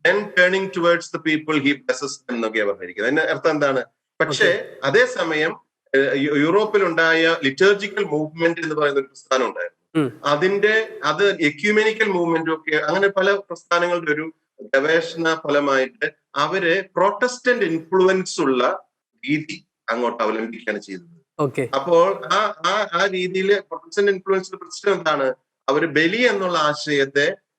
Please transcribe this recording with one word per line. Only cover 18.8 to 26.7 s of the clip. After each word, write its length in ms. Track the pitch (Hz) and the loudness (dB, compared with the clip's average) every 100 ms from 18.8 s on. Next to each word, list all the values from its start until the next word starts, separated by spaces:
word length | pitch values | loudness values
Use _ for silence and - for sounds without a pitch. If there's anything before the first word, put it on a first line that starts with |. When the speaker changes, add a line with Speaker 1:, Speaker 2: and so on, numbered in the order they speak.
| _ _ _ _ 131 | _ _ _ _ -4
Speaker 1:
രീതി 360 | 151 151 - _ _ - | -4 -4 -14 _ _ -6
അങ്ങോട്ട് 340 | 117 120 117 | -2 -2 -2
അവലംബിക്കുകയാണ് 580 | 110 110 110 110 - 104 | -2 -2 -6 -8 -6 -8
ചെയ്തത്. 420 | 101 95 85 - _ - | -8 -16 -16 -20 _ -4
Speaker 2:
ഓക്കെ. 300 | 143 - 120 139 | -4 -2 -4 -4
Speaker 1:
അപ്പോൾ 500 | 160 170 180 196 156 | 2 4 4 0 -2
ആ, 40 | 190 214 - 170 | -2 -2 -2 -2
ആ, 220 | 208 202 | -2 -2
ആ 120 | 170 196 | 0 0
രീതിയില് 540 | 185 180 190 190 202 | 0 -4 -2 2 0
പ്രൊട്ടസ്റ്റന്റ് 520 | - - - - 202 | 0 -14 -8 0 0
ഇൻഫ്ലുവൻസിന്റെ 460 | 190 190 190 185 190 | 0 0 -2 -2 -16
പ്രശ്നം 360 | - - 202 | -16 -6 -2
എന്താണ്? 400 | 185 156 147 131 123 _ _ - | 0 0 0 0 -4 _ _ -2
അവര് 160 | 143 160 | 0 2
ബലി 360 | 143 165 220 | 2 2 2
എന്നുള്ള 360 | 247 202 185 165 | 0 0 -2 0
ആശയത്തെ, 800 | 151 | 0